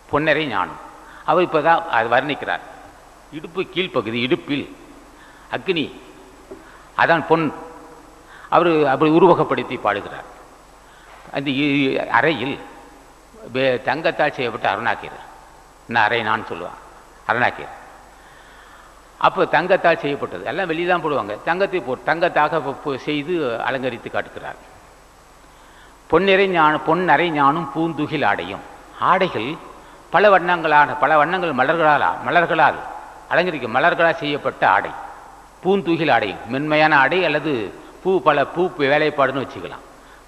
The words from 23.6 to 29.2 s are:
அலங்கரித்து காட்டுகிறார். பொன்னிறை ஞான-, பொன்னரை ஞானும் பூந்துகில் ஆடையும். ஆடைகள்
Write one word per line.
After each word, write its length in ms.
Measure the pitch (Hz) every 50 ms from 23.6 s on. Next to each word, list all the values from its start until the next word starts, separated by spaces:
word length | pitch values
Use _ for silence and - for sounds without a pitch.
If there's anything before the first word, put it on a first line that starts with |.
| 110 120
அலங்கரித்து 420 | 127 135 127 131 117 113 - 113
காட்டுகிறார். 500 | - 104 98 - - - - 67 - - - - - - - - - - - - - - - - - - - - - - - - - - - - - - - -
பொன்னிறை 340 | 156 165 190 196 190 196 202 190 180
ஞான-, 240 | 165 156 151 156 147 - -
பொன்னரை 400 | 160 175 185 170 147 143 175 175 156 147
ஞானும் 320 | 143 139 143 170 165 - -
பூந்துகில் 500 | 156 165 170 160 143 151 - 151 147 123 101
ஆடையும். 360 | 101 87 87 90 98 92 - - - - - - - - 113 139
ஆடைகள் 360 | 175 190